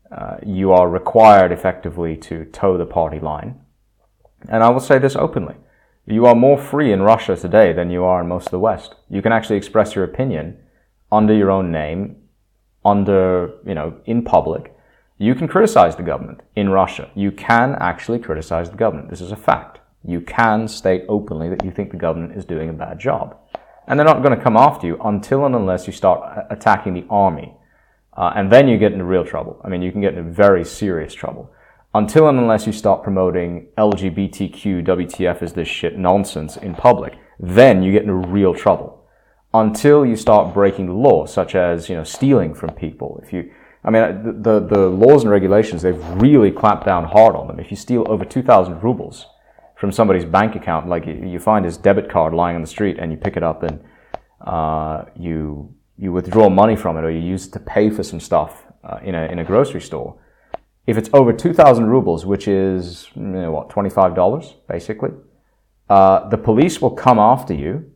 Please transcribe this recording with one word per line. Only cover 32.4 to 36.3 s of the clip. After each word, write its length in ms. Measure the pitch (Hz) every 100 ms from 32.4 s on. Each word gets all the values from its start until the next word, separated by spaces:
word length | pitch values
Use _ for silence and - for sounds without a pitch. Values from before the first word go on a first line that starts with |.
| 117 107 110
you 40 |
start 320 | 104 107 95
promoting 640 | - 95 92 90 87 87 - -
L 160 | 107
G 180 | 98 95
B 200 | 82 95
T 180 | - 95
Q, 340 | - 104 90
W 240 | 85 90 87
T 200 | - 90
F 140 | 85
is 120 | 85
this 140 | 87 78
shit 300 | - 85 95
nonsense 580 | 90 101 95